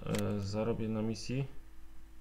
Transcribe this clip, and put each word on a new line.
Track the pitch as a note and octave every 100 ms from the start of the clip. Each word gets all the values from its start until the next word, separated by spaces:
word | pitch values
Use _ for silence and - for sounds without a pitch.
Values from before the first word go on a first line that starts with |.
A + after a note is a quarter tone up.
| -
e, | G#2 G2+ G#2
zarobię | G2 G#2 A2 A2 A2
na | A2
misji. | A2 A2 - B2+ C3+ - - - - - - -